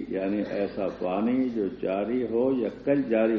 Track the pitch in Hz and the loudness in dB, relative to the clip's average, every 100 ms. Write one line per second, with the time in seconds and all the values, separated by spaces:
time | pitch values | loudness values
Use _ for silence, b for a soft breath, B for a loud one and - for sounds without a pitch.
0 | - 95 95 104 98 101 98 104 92 - | -2 -4 -2 -2 -2 -2 -2 -2 -4 -2
1 | 90 95 113 131 127 113 95 - 98 98 | -2 0 2 2 0 0 -2 -2 -2 0
2 | 104 127 113 117 131 131 104 - 139 143 | 0 0 0 2 2 2 0 -2 0 2
3 | 127 110 113 | 2 2 4